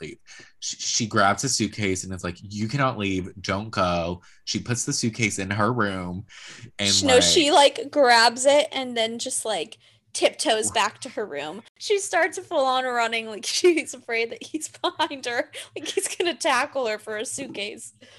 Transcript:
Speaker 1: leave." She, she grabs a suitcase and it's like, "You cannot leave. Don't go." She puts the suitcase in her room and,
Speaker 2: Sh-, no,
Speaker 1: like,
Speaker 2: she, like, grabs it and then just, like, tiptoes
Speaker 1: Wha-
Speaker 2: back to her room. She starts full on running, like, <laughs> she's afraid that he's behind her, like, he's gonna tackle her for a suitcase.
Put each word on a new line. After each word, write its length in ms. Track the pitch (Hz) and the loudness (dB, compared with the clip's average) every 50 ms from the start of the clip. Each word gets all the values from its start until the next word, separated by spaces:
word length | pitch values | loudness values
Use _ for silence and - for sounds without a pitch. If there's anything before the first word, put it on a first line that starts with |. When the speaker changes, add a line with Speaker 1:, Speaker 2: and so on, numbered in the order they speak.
Speaker 1:
leave." 180 | 80 78 - - _ - - - - - _ - | -14 -14 -14 -16 _ -20 -20 -20 -20 -20 _ -12
She, 180 | - - - - | -10 -10 -8 -6
she 280 | - - - - 120 | -6 -4 -2 -2 -2
grabs 380 | 104 110 110 98 98 101 - - | 0 2 4 4 4 4 2 0
a 40 | 135 | -2
suitcase 540 | - - 110 104 - - 104 98 95 92 - | 0 0 0 -2 -2 -2 -2 -2 -2 -2 -4
and 100 | 95 92 | -8 -10
it's 120 | 90 92 | -6 -6
like, 140 | 87 87 - | -8 -8 -8
"You 260 | - 98 104 104 110 | -12 -12 -8 -6 -6
cannot 320 | 110 127 143 135 131 120 104 | -4 -2 0 0 0 0 -2
leave. 320 | 101 98 95 92 90 98 - 95 | -4 -2 -2 -2 -4 -6 -10 -12
Don't 300 | 90 - 98 98 107 113 | -6 -4 -4 -4 -4 -6
go." 520 | 113 104 95 90 87 87 82 85 90 90 _ - - - - | -2 0 0 2 2 0 -2 -2 -6 -8 _ -20 -20 -18 -10
She 120 | - - 104 | -6 -6 -6
puts 260 | 87 101 120 117 - | -4 -4 -4 -4 -4
the 80 | - 143 | -4 -4
suitcase 460 | - - 117 113 - 117 101 - - | -2 -2 -2 -2 0 -2 -2 0 -2
in 120 | 95 95 | -4 -4
her 220 | 101 107 104 110 127 | 0 0 0 0 2
room 520 | 120 107 101 95 95 90 90 87 92 - _ - - - - - - - - _ - | 0 0 -2 -2 -4 -6 -6 -8 -8 -10 _ -18 -20 -20 -20 -20 -18 -20 -18 _ -4
and, 100 | - - | 0 0
Speaker 2:
Sh-, 120 | - - 294 | 2 2 4
no, 120 | 269 254 | 6 6
Speaker 1:
like, 80 | 247 - | 6 6
Speaker 2:
she, 280 | - - 370 302 285 320 | 6 4 4 4 6 8
like, 380 | 320 285 277 - - - 285 | 8 8 6 6 2 -10 -2
grabs 560 | - 294 277 240 240 233 226 247 233 254 247 | 2 4 6 8 8 8 8 6 4 4 4
it 220 | 277 277 294 - - - | 6 6 6 4 2 -2
and 240 | 269 262 254 240 | -6 -6 -4 -2
then 220 | 233 226 226 233 233 | -2 -2 -2 -2 -6
just, 260 | - 254 - - - | -6 -6 -6 -6 -4
like, 340 | 226 208 175 151 - - _ _ _ _ _ _ _ - | -4 -4 -4 -4 -6 -10 _ _ _ _ _ _ _ -6
tiptoes 540 | - 349 - - - - 302 226 220 220 | 2 2 2 2 2 0 2 2 2 2
Speaker 1:
Wha- 60 | 214 - | 0 0
Speaker 2:
back 280 | 226 196 214 - - | 2 0 0 -2 -6
to 80 | - 262 | -14 -12
her 140 | - - 214 | -8 -8 -8
room. 380 | 190 143 143 143 156 185 208 - - _ - | -6 -6 -8 -8 -8 -10 -12 -14 -18 _ -10
She 200 | - - 415 403 | -2 0 0 0
starts 360 | 392 - - 339 330 370 - 381 | 0 0 0 0 0 0 -2 -6
full 280 | 359 - 359 302 262 | -10 -4 0 2 2
on 180 | 262 254 262 254 | 2 2 2 0
running, 420 | 254 247 240 233 226 233 226 220 220 | 0 0 0 0 0 0 -4 -6 -6
like, 180 | 214 196 226 | -10 -8 -6
<laughs> 0 | |
she's 480 | - - - - 359 339 302 262 - - | -4 -4 2 4 4 4 4 0 -6 -10
afraid 380 | 247 - - 233 226 226 226 - | -14 -8 -4 -2 -2 -2 -2 -6
that 100 | - - | -12 -14
he's 260 | - - 311 311 - | -10 -8 -8 -8 -8
behind 560 | - - - 349 - - 311 330 294 269 247 | -12 -4 -6 -4 -2 -2 -4 -4 -4 -6 -6
her, 260 | 247 240 247 311 - - - - - - | -4 -2 -4 -4 -4 -6 -16 -16 -14 -14
like, 100 | - 285 - | -12 -8 -4
he's 260 | - 392 - - - | -4 -4 -4 -4 -6
gonna 200 | - 359 339 277 | -4 -4 -4 -4
tackle 520 | - - 320 269 240 262 - - 269 254 220 | -2 0 0 2 2 0 0 -2 -4 -2 -2
her 100 | 214 208 | -4 -6
for 180 | - 220 220 | -8 -8 -8
a 80 | 214 233 | -8 -6
suitcase. 680 | - - - 277 240 - - 202 208 - 226 - - _ _ - - - | -8 -8 -8 -8 -8 -8 -8 -8 -8 -8 -12 -16 -18 _ _ -20 -20 -18